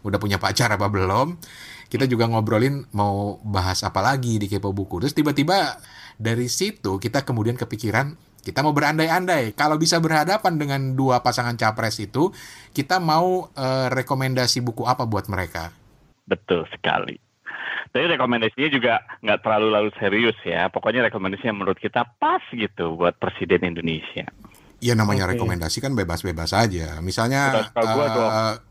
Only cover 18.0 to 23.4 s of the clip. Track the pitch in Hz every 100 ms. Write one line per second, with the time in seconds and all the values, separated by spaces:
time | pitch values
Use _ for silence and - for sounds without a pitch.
18 | 170 143 127 120 110 - 151 139 117 113
19 | - - 110 101 110 107 110 104 107 -
20 | 104 104 117 110 - 85 92 - 110 120
21 | 113 107 95 98 117 101 95 95 104 120
22 | 120 _ 302 370 - 170 104 - 170 -
23 | - - 90 -